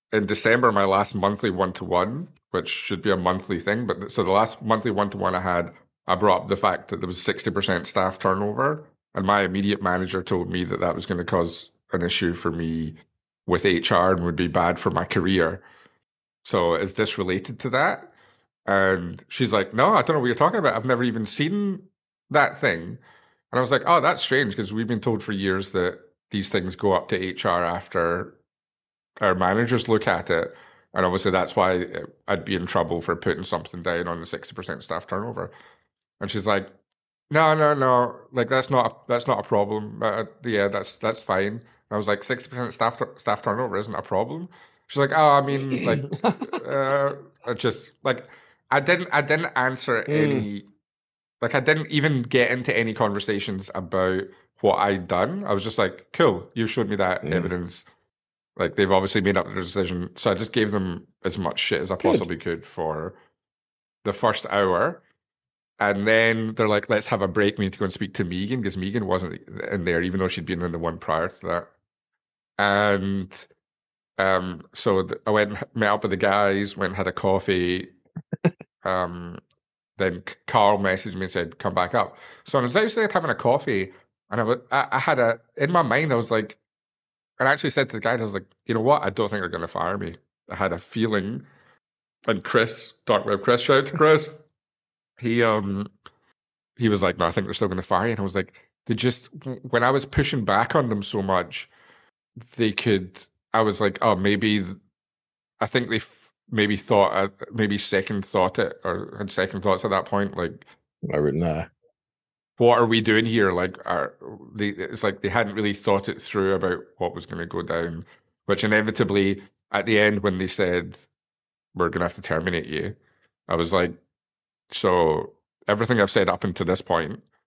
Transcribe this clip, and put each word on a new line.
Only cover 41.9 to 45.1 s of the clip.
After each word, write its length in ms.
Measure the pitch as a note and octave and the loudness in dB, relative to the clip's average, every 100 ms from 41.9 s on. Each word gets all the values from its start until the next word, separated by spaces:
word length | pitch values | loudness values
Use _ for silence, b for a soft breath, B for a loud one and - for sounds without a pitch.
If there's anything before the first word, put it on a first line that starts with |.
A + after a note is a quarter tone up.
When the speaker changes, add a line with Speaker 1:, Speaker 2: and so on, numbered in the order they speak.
Speaker 1:
I 40 | G#2+ | -4
was 100 | G#2 | -2
like, 160 | G2+ | -2
"Sixty 260 | - B2 - | -2 -6 -8
percent 240 | B2+ A#2+ | -10 -8
staff 240 | - A2+ - | -2 -2 -2
tur-, 160 | - - | -6 -6
staff 240 | - G#2 | -4 -2
turnover 340 | A#2 G#2+ B2+ G2 | -2 -2 -2 -4
isn't 160 | A2 E2 | -4 -8
a 60 | |
problem?" 460 | - F#2+ A#2 D#3+ F3+ b b b b | -2 -2 -2 -6 -12 b b b b
She's 100 | C#3 | 0
like, 120 | C#3 | 2